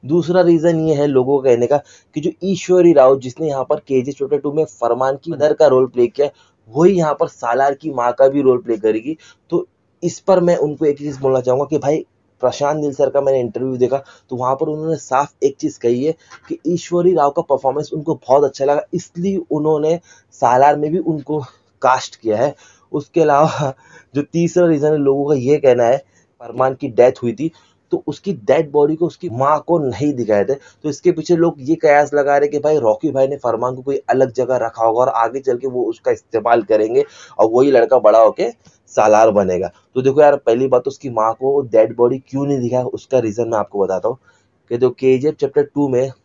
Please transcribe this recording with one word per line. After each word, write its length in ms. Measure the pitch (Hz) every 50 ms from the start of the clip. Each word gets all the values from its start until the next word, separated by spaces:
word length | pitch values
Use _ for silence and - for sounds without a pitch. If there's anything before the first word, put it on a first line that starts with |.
| -
दूसरा 360 | 123 151 175 160 147 175 185
reason 400 | 175 170 170 165 151 175 170 160
ये 140 | 160 160 156
है 120 | 139 143
लोगों 340 | 147 139 131 127 127 143 139
का 100 | 131 135
कहने 160 | 120 117 120
का 100 | 117 147 147 - _ - _ _ _ _
कि 60 | 151
जो 100 | 147 175 160 _ -
ईश्वरी 500 | 190 190 160 - - 180 180 175 170 165
राव, 260 | 143 131 131 135 127
जिसने 300 | 123 127 120 - 160 156
यहाँ 160 | 139 135 127
पर 120 | - 151
केजीएफ़ 400 | 143 _ - 139 131 123 139 135
चैप्टर 220 | - - - 151 139
टू 140 | - 147 143
में 120 | 156 156
फरमान 540 | 151 - _ 120 117 117 123 131 135 139 143 _
की 80 | 165 165
मदर 220 | 131 143 151 147
का 120 | - 156
role 200 | 143 131 131 131
play 200 | 123 117 123 120
किया, 220 | 120 _ - 139 147 _ _ _ _ _ _ _ 110
वही 220 | 110 139 165 190 202
यहाँ 220 | 175 160 151 143
पर 140 | - 165 160
सालार 460 | - - - 117 120 123 139 143 143
की 160 | 135 - 156
माँ 220 | 139 127 120 123 123
का 160 | - 135 135
भी 140 | 139 143 135
role 160 | 131 123 123
play 180 | 110 117 113
करेगी। 400 | 107 101 110 107 107 113 135 160 _ _ - - _ _ _
तो 160 | 170 175 - _ _ _ _ _ _ _ -
इस 180 | 175 165 -
पर 200 | _ - 190 185
मैं 160 | 175 175 175
उनको 280 | 170 - 151 151 135 160
एक 140 | 151 143 139
चीज़ 220 | 143 147 139 131
बोलना 200 | 135 135 131 131
चाहूँगा 240 | 127 127 123 131 143
कि 140 | 139 151 143
भाई, 260 | - 139 151 156 - _ _ _ _ _ _ _ -
प्रशांत 340 | 127 127 - 143 143 156 156
नील 120 | 147 147 135
सर 180 | - 147 135
का 100 | 131 139
मैंने 200 | 139 135 135 131
interview 360 | 123 117 104 120 127 131 131
देखा, 200 | 123 127 120 131 139 135 - - _ _ _
तो 60 | 135
वहाँ 180 | 120 127 127 135
पर 120 | 135 160
उन्होंने 300 | 156 151 151 156 160 160
साफ 360 | 139 - - 131 131 143 - _ _ -
एक 140 | 143 139
चीज़ 220 | _ - 156 - -
कही 260 | - 117 120 123 131
है 100 | 156 160 _ _ _ - - _ -
कि 100 | 160 - _
ईश्वरी 460 | 156 175 170 - - 170 175 175 180 185
राव 160 | 160 143 143
का 120 | 139 170 -
performance 480 | _ 143 131 - 135 131 147 147 - -
उनको 200 | 156 147 156 156
बहुत 300 | 131 _ - 127 139 143
अच्छा 200 | 135 - - 135
लगा, 180 | 139 143 151 - _ -
इसलिए 460 | 175 - - _ 170 175 196 196 185 165 _
उन्होंने 480 | - 156 151 156 156 151 151 156 165 170 _ _ - _ _ _ _
सालार 440 | - - 120 120 127 139 147 151
में 140 | 147 151 151 156
भी 60 | 190
उनको 420 | 165 165 160 151 143 - 151 151 135 - _ _ _ _ _ _ -
cast 340 | 127 127 127 - - -
किया 200 | _ - 110 104
है। 180 | 104 123 147 147 _ _ _ _ _ _ _ -
उसके 280 | 147 147 _ _ 170
अलावा 520 | 160 151 143 139 156 160 123 123 147 135 131 _ _ _ - - _ _ _
जो 80 | 135 147
तीसरा 440 | _ - 165 170 170 - 180 175
reason 260 | 170 160 143 139 151 156
है, 60 | 151
लोगों 300 | 143 135 135 139 143 143
का 60 | 156
ये 240 | 135 120 131 147 147
कहना 260 | 147 135 123 120 120
है, 140 | 117 127 139 - _ _ _ _ _ _ _
फरमान 340 | 120 117 113 123 127 131 135
की 140 | 131 - 131
death 340 | 113 110 120 123 - - -
हुई 100 | 120 113
थी, 180 | - 143 160 _ _ _ _ _ _ _ _ -
तो 100 | - -
उसकी 260 | - 143 - _ 196 190
dead 380 | 127 107 - 131 156 160 147
body 260 | 139 147 147 151 156
को 100 | 156 175
उसकी 220 | 160 - _ - 175
माँ 280 | 110 120 135 143 156 147 -
को 120 | - 170 170
नहीं 340 | 147 131 110 98 135 147 143
दिखाए 300 | 123 120 104 107 101 98
थे, 100 | 92 131
तो 340 | 139 _ - _ _ _ 151
इसके 240 | 143 - _ 175 170
पीछे 240 | 156 - - 175
लोग 180 | 170 170 170 156 147
ये 160 | 127 127 165
कयास 400 | 160 - 156 143 147 147 143 143
लगा 220 | 147 139 139 143 143
रहे 100 | 147 143
कि 100 | 147 147
भाई, 200 | 123 151 156 147
रॉकी 320 | 120 110 107 107 - 156
भाई 180 | 131 135 135 135
ने 80 | 143
फरमान 380 | 143 - 120 117 113 120 127 131
को 80 | 131 131
कोई 180 | 135 139 - - -
अलग 220 | 123 131 131 127 113
जगह 240 | 127 127 120 131
रखा 280 | 123 113 117 - - 113
होगा 160 | 113 110 117
और 80 | 127 131
आगे 320 | - 113 117 113 120 135
चल 180 | 135 131 120 120
के 80 | 127
वो 180 | 135 123 123 120
उसका 260 | 104 113 - _ 127
इस्तेमाल 520 | 120 104 _ _ - 113 107 120 117 120 107
करेंगे 420 | 98 110 107 107 110 117 135 143 - - - - - - -
और 120 | 107 113
वही 200 | 113 123 131 143
लड़का 280 | 135 120 117 110 131 127
बड़ा 220 | 107 113 107 113
होके 300 | 113 107 - - 185 233 240 _ _ _ _ _ _
सालार 440 | _ - 135 110 107 107 104 113 110
बनेगा। 400 | 104 104 98 92 90 90 92 87 _ _ _ _ _
तो 80 | 131 127
देखो 180 | 135 135 147
यार, 160 | 151 147 143
पहली 300 | 147 _ - 113 123 135 135
बात 160 | 131 123 123
तो 40 | 135
उसकी 220 | - - - 139
माँ 220 | 117 113 110 113 113
को 260 | _ 131 135 139 143 139
dead 320 | 120 107 113 110 117 117
body 220 | 117 120 120 135 135
क्यों 280 | _ _ 131 135 139
नहीं 140 | 139 143 131
दिखाया, 240 | 120 120 123 127 127
उसका 340 | 120 - 110 - _ 135 127
reason 300 | 113 110 104 110 120 117
मैं 100 | 117 107
आपको 200 | 101 - - 101
बताता 300 | 98 92 95 92 90 110
हूँ 100 | 127 - _ _ _ _ _ _ _ _ _ _
कि 80 | 120 120
जो 120 | 127 127
केजीएफ़ 440 | 123 _ 131 131 131 127 127 151 147
Chapter 280 | _ 143 131 - 147 143
टू 260 | 143 _ 143 143 139
में 220 | 127 120 131 135 127 _ _